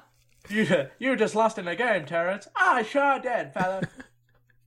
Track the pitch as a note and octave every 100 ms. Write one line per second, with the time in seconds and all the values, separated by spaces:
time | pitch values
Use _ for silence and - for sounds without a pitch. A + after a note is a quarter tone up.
0 | - _ _ _ - G#3 F#3+ F3 C3+ -
1 | B3 A#3+ G#3 G#3+ A3 A3 F3 E3+ A#3+ G3
2 | C#3+ E3+ F3 G#3 - G#4 F#4 C#4 A3 C#4+
3 | C#4 C4+ B3+ A3+ D3 G3 F#3 F#3+ F3 -
4 | - _ _ _ _ _